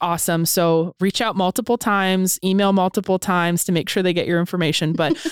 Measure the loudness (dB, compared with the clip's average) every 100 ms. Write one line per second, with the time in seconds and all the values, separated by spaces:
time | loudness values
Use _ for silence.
0 | -2 -2 -2 0 0 2 2 2 0 -2
1 | -2 0 -2 0 -2 -2 -2 -2 0 0
2 | 2 2 0 -2 0 2 2 2 2 0
3 | -2 -2 0 0 2 0 0 0 0 0
4 | 0 0 0 0 0 -2 0 0 0 0
5 | 0 -2 -4